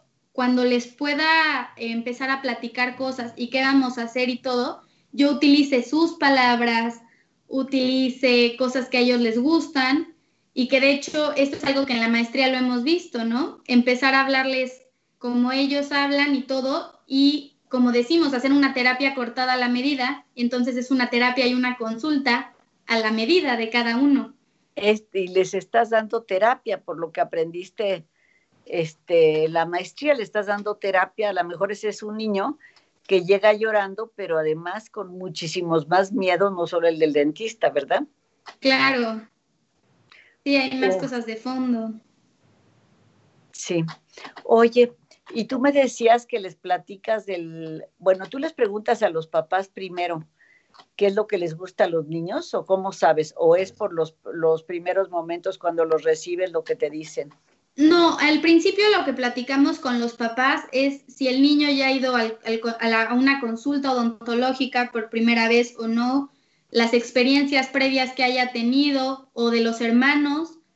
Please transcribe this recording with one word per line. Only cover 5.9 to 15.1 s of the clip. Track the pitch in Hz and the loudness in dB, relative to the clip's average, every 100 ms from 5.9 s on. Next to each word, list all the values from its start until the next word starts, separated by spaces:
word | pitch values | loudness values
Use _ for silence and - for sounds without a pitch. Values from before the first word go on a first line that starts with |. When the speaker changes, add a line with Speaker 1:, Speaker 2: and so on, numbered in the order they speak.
| 302 330 | 0 0
Speaker 1:
palabras, | - 285 269 247 240 233 233 233 233 _ _ _ _ - | 2 2 4 4 2 2 0 -2 -6 _ _ _ _ -8
utilice | 269 262 269 254 262 262 247 262 240 240 233 | -6 -2 0 2 2 0 0 2 4 2 0
cosas | 254 262 254 | -2 -2 -2
que | 254 | 2
a | |
ellos | 247 247 | 2 2
les | 226 226 | 2 2
gustan, | 269 330 - 277 254 294 330 - _ _ _ | 2 2 0 -2 0 0 -2 -12 _ _ _
y | - 254 | -4 0
que | 269 | 2
de | 269 | 2
hecho | 285 - 302 294 285 | 2 -2 -4 -2 0
esto | 277 285 | 0 -2
es | |
algo | 302 277 269 | -2 -2 0
que | |
en | 240 | -2
la | 226 | 0
maestría | 233 233 262 262 | 0 0 0 0
lo | 254 | 0
hemos | 254 247 | -2 -2
visto, | 247 349 - 240 226 | 0 -2 -4 -6 -4
¿no? | 240 349 - - | -4 -4 -8 0
Empezar | 247 240 247 269 269 | 2 4 2 2 2
a | |
hablarles | 269 269 269 262 254 - _ _ _ | 2 0 0 -2 -4 -8 _ _ _